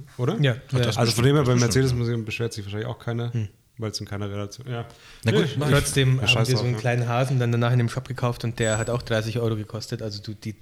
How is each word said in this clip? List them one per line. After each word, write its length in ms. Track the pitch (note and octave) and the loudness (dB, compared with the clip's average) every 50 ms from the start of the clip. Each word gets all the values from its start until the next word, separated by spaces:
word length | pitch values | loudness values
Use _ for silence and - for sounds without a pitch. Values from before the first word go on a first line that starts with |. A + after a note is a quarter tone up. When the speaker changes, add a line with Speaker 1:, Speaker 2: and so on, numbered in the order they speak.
| - - - - | -20 -14 -6 -2
Speaker 1:
oder? 200 | B2 C3 F#3+ A3+ | -2 0 2 2
Speaker 2:
Ja, 160 | D3 C3+ A2+ B2+ - - | 2 2 0 -2 -4 -2
Speaker 3:
Ach, 40 | C3+ | 0
Speaker 2:
ja. 40 | C3 | 0
Speaker 3:
das 160 | B2 A#2 G2+ A#2+ | 2 2 2 2
Speaker 1:
Also 140 | B2 A#2 | 2 2
von 120 | G#2+ A#2 A#2 | 2 4 4
dem 120 | C3+ C#3+ | 4 4
her, 60 | D#3 C#3 | 4 4
Speaker 3:
bestimmt, 20 | |
Speaker 1:
beim 0 | B2 B2+ A#2+ | 4 4 4
Speaker 3:
das 80 | B2 A#2 | 2 4
bestimmt. 160 | G#2 C3 C3 | 4 4 2
Speaker 1:
Mercedes-Museum 400 | C3 B2+ A#2+ A#2+ A#2 A#2+ A#2 A2 | 2 2 0 0 -2 -2 -4 -4
beschwert 280 | A2 - - A#2 A2+ | -6 -6 -4 -4 -4
sich 120 | - - G2+ | -4 -8 -10
wahrscheinlich 240 | G2+ G2+ G#2 A2 A#2+ | -8 -6 -6 -6 -6
auch 100 | A2+ - | -8 -8
keiner, 340 | - - A#2 A#2 A#2+ A#2+ | -6 -6 -4 -4 -4 -4
Speaker 2:
Hm. 160 | A#2+ A#2 A2 G2 - _ _ _ _ - | -2 -4 -4 -6 -8 _ _ _ _ -8
Speaker 1:
weil 140 | A2+ A2 | -6 -6
es 80 | G#2 - | -6 -6
in 60 | G#2+ | -8
keiner 220 | - G2+ G2 G#2 G2+ | -8 -6 -6 -6 -4
Relation, 380 | G2 G2+ G#2 G2+ - - B2 B2+ | -4 -6 -6 -8 -10 -12 -10 -8
ja. 180 | B2 A#2 A#2 - - - - - - - - | -8 -8 -8 -10 -14 -20 -20 -20 -14 -4 0
Speaker 3:
Na 60 | A2+ | 2
gut, 100 | C3 D3 | 2 4
Speaker 1:
Nö, 40 | E3+ C3+ - B2 | 2 2 0 -2
Speaker 3:
mach 120 | D3 C#3+ | 2 4
Speaker 2:
Trotzdem 460 | C#3 C#3+ D3 - - C#3 C3+ C3 C3 | 4 4 2 2 2 4 4 4 4
Speaker 1:
ich. 40 | C3 | 2
Speaker 2:
haben 60 | G#2+ F#2+ | 2 2
Speaker 1:
Scheiß 200 | - B2 C3 A#2 | 4 4 4 2
Speaker 2:
wir 60 | B2+ | 2
Speaker 1:
drauf, 60 | - | 2
Speaker 2:
so 20 | A#2+ | 2
einen 80 | B2 B2 | 0 0
Speaker 1:
ja. 60 | - | 0
Speaker 2:
kleinen 260 | - B2 A#2+ B2 A#2+ A#2+ | 0 0 0 0 0 0
Hasen 300 | A#2+ A#2+ C3+ C3 C#3 B2+ | 0 0 2 2 2 2
dann 140 | B2 A#2+ | 2 2
danach 180 | A#2+ A#2 A#2+ A#2+ | 2 2 2 4
in 60 | B2 B2 | 4 4
dem 100 | A#2 A#2 | 2 0
Shop 200 | - - - - | -2 -4 -8 -8
gekauft 340 | B2 - B2 B2 A#2+ - | -6 -4 -2 -2 -2 -2
und 160 | - A#2+ A2 - | -4 -4 -2 0
der 180 | A#2 A2 A2 A2 | 0 0 0 0
hat 120 | A2+ - | 0 -2
auch 120 | A#2 B2 | -2 -4
dreißig 360 | - - A#2 A2 G#2+ A2+ G#2 A#2+ | -2 -2 -2 0 0 -2 -2 -2
Euro 160 | A#2 A2+ A2+ | 0 0 -2
gekostet. 480 | G#2+ G#2+ - - G#2+ - - B2 A2+ | -2 -6 -8 -10 -10 -8 -8 -8 -6
Also 180 | A2+ A2 G2+ G2+ | -6 -8 -10 -10
du, 140 | G2+ - G#2+ | -10 -12 -12
die, 200 | G#2 - A2+ G#2 - | -10 -10 -10 -10 -10